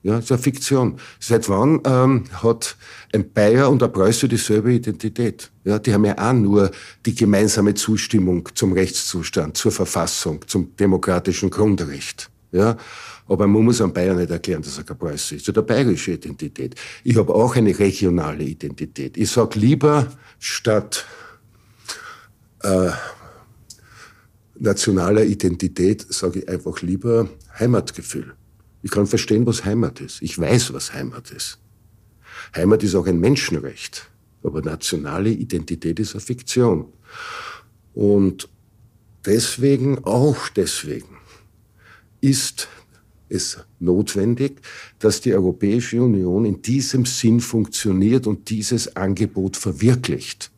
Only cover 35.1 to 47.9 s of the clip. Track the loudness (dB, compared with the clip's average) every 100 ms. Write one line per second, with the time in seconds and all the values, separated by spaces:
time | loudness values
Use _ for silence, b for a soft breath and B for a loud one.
35.1 | -2 -2 -2 -4 -6 -6 -6 -6 -4 -6
36.1 | -8 -10 -10 -4 2 2 2 -4 _ B
37.1 | B B B B B B _ _ 0 2
38.1 | 4 2 0 -16 _ _ _ _ _ _
39.1 | _ 0 0 0 0 2 2 2 -2 0
40.1 | 2 2 2 -2 -2 -2 -4 -8 -12 -12
41.1 | -20 b b _ _ _ b b b b
42.1 | _ 0 0 -2 -8 -14 B B B _
43.1 | _ _ -6 -6 -12 -18 _ 0 2 0
44.1 | -2 -2 0 -4 -6 B B B _ 0
45.1 | 2 0 2 0 0 0 0 0 0 2
46.1 | 2 2 0 0 -2 -2 -2 0 0 0
47.1 | 0 2 2 2 -2 -2 -2 0